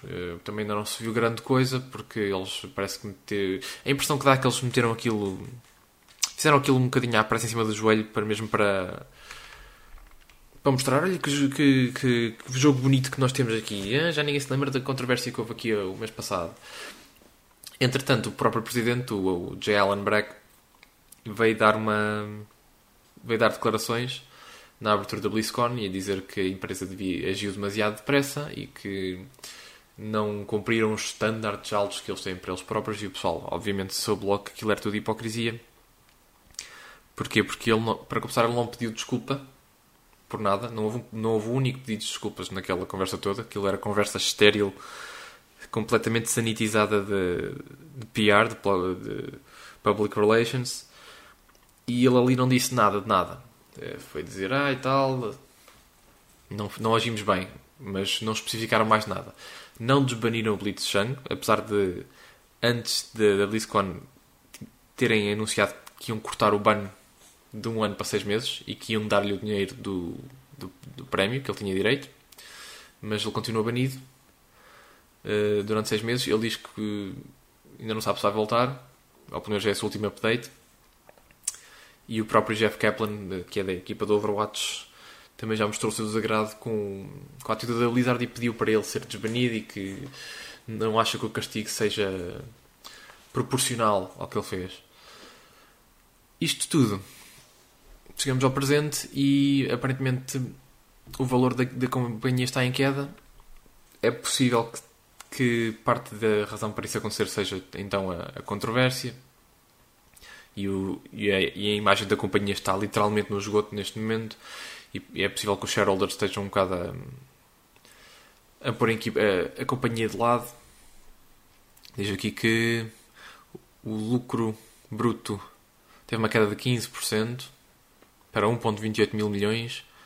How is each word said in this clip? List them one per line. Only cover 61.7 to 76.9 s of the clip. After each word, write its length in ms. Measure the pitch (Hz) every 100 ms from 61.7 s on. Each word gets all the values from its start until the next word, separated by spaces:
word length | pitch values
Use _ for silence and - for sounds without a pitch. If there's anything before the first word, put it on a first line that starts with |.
| 104 95 87 - - - - _ _
antes 480 | 120 120 113 - -
de, 240 | 110 107 98
da 80 | 101
BlizzCon, 540 | 110 - 107 95 87 - _ _ _ _ - - _ _ -
terem 360 | 120 110 101
anunciado 420 | 104 107 - 101 - - -
que 120 | -
iam 80 | 110
cortar 340 | - - 107
o 60 | 104
ban 320 | 107 104 98 - _ _ - _ _
de 160 | 110 113
um 140 | 113
ano 120 | 107
para 100 | 95
seis 200 | - 104
meses 380 | 101 107 131 - -
e 80 |
que 200 | 107 -
iam 120 | 110 107
dar-lhe 260 | 101 101
o 60 | 98
dinheiro 360 | 107 101 95 113
do, 400 | 101 92 85 - - - - -
do, 120 | 98 - - -
do 100 | -
prémio 340 | - 98 135
que 100 | 135
ele 60 | 98
tinha 180 | 104
direito, 340 | 95 104 139 - - _ - - - - - - _
mas 220 | 107 104
ele 80 | 110
continua 320 | 107 110 110
banido, 360 | 110 123 131 131 - _ _ _ _ _ - - - - _ _
eh, 380 | 98 104 104 104
durante 260 | 104 107 107
seis 140 | 107
meses. 240 | 113 123 -
Ele 140 | 110
diz 160 | 113 -
que 580 | - - 107